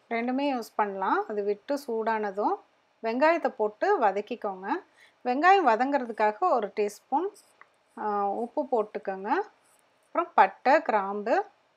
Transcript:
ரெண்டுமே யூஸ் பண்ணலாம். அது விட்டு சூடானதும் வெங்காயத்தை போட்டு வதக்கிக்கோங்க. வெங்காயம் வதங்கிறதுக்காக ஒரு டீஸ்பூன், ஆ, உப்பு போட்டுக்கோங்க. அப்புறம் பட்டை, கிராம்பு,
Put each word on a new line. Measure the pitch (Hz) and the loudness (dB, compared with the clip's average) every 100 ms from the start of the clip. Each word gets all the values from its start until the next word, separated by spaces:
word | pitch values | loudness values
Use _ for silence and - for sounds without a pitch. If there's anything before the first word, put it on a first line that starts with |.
| - | -6
ரெண்டுமே | 233 240 254 285 254 | -6 -2 -2 -2 -2
யூஸ் | 214 - | -4 -4
பண்ணலாம். | 208 196 190 359 415 | -2 -2 0 0 -2
அது | 208 | -4
விட்டு | 202 202 - 285 262 | -2 -4 -4 -6 -4
சூடானதும் | 226 220 220 208 196 254 403 - _ _ _ | -4 -2 -2 -4 -2 -2 -2 -8 _ _ _
வெங்காயத்தை | 226 240 311 330 262 | -4 2 2 4 0
போட்டு | - 214 - 359 403 | -2 -4 0 0 2
வதக்கிக்கோங்க. | 214 196 208 233 214 185 196 339 - _ _ _ 247 | 2 0 -6 -6 -8 -8 -6 -6 -8 _ _ _ -4
வெங்காயம் | 254 349 392 277 | 2 6 6 6
வதங்கிறதுக்காக | 220 262 285 233 220 214 214 | 2 2 -2 -4 0 0 0
ஒரு | 359 254 202 - | 0 0 -2 -4
டீஸ்பூன், | 208 - - 277 392 - _ _ _ _ _ - | -4 -6 -4 -4 -4 -10 _ _ _ _ _ -10
ஆ, | 214 202 202 | -6 -2 -2
உப்பு | 208 240 - 262 | -4 -6 -4 0
போட்டுக்கோங்க. | 233 214 202 202 190 202 330 - _ _ _ _ _ _ | 0 0 -6 -8 -6 -2 -2 -4 _ _ _ _ _ _
அப்புறம் | 311 339 | -4 0
பட்டை, | - 190 - - 311 | 4 4 4 4 4
கிராம்பு, | 311 214 196 208 208 339 415 _ _ | 4 -2 0 -4 -2 -2 -2 _ _